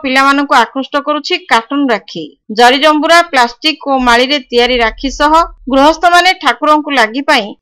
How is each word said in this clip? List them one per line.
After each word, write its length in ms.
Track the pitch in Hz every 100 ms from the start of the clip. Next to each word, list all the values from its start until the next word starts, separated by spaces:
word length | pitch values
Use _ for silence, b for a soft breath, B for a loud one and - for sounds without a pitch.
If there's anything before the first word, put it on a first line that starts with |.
ପିଲାମାନଙ୍କୁ 520 | 269 262 277 277 285
ଆକୃଷ୍ଟ 480 | 277 220 269 254 285 285
କରୁଛି 280 | 294 285 349 -
କାର୍ଟୁନ 400 | 233 226 277 277
ରାକ୍ଷୀ। 340 | 208 - 175 156 - -
ଜରି 280 | 214 240 269
ଜମ୍ବୁରା, 400 | 311 302 320 339
ପ୍ଲାଷ୍ଟିକ 720 | 339 269 240 - 311 302 -
ଓ 60 | 269
ମାଳିରେ 400 | 247 233 262 294
ତିଆରି 380 | 254 240 240 254
ରାକ୍ଷୀ 340 | 220 - 269
ସହ 260 | - 294 320 349 - -
ଗୃହସ୍ଥମାନେ 600 | 269 285 320 359 349 359
ଠାକୁରଙ୍କୁ 580 | 359 285 240 302 302 302
ଲାଗି 320 | 269 214 240
ପାଇଁ 240 | 277 277 208 -